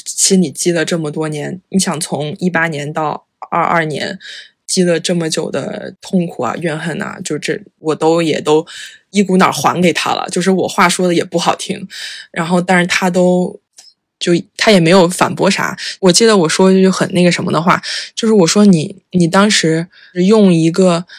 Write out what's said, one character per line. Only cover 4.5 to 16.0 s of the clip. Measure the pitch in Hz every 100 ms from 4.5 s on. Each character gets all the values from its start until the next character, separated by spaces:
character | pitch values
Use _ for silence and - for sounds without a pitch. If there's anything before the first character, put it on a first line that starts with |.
| _ -
积 | 190
了 | 175 165
这 | 185
么 | 175 160
久 | 160 -
的 | 135 - - - -
痛 | - 185 170
苦 | -
啊、 | 117 -
怨 | 165 156
恨 | 165 147
啊， | - -
就 | - 151
这 | - - - _
我 | 156 147
都， | 160 170
也 | 160 -
都 | 151 156 170 - - - _
一 | 202
股 | 185 185
脑 | 165
儿 |
还 | - 135 147
给 | 180
他 | - -
了。 | - -
就 | 185
是 | 180
我 | 185 175
话 | - 180
说 | - 180
的 |
也 | 170
不 | - 170
好 | - -
听， | - - 196 - - - -
然 | - 165
后 | 180
但 | 180 180
是 | 175
他 | - 185
都， | 180 180 180 - - _ _ - _ _ -
就 | 180 170 - -
他 | 226
也 | 190
没 | 160
有 | 190 175
反 | - - -
驳 | 175
啥。 | - - - -
我 | -